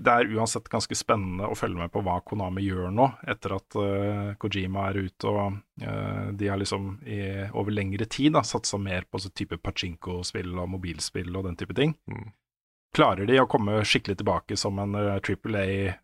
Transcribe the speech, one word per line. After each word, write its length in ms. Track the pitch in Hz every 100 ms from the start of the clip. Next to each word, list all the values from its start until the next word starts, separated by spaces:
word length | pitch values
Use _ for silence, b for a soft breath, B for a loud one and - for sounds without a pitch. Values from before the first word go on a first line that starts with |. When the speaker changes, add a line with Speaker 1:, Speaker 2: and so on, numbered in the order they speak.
Speaker 1:
det 60 | 123
er 160 | 120 117
uansett 340 | 110 113 117 -
ganske 280 | 117 - 113
spennende 500 | - 113 92 90 104
å 60 |
følge 220 | - 113 90
med 160 | 87
på 100 | 101
hva 220 | 95 90
Konami 400 | - 107 92 92 98
gjør 260 | 92 90
nå, 240 | 104 131 113 -
etter 260 | 107 98
at, 220 | 98 - 107
eh, 580 | 101 98 101 104 101
Kojima 560 | 101 107 98 92 95 98
er 80 | 98
ute, 200 | 95 - 107
og, 340 | 104 101 101 - -
eh, 520 | 104 104 101 101 101
de 140 | 101 101
har 80 | 98
liksom 400 | 101 98 98 101 120
i, 420 | 104 98 98 98
over 160 | 110 101
lengre 340 | 104 98 98 110
tid 240 | - 143
da, 80 | 156
satset 400 | 113 117 - 101
mer 200 | 98 90
på 180 | - 104
sånn 120 | 95
type 220 | - 95 87
pachinko-spill 960 | - - 90 82 92 90 90 107 90 90
og 120 | 90
mobilspill 640 | 95 90 82 - - 87 92
og 80 |
den 100 | 95 87
type 160 | -
ting. 240 | 90 151 156 -
Speaker 2:
Mm. 220 | - 107 - _ _ _ _ _
Speaker 1:
Klarer 320 | - 139 95 104
de 60 | 131
å 80 | 127
komme 320 | 135 104 107
skikkelig 320 | 104 135 - 95
tilbake 420 | 104 87 - 104
som 180 | 107 98
en, 120 | 101 104
eh, 240 | 101 98
triple 360 | - 98 113 104
A 420 | 95 98 98 92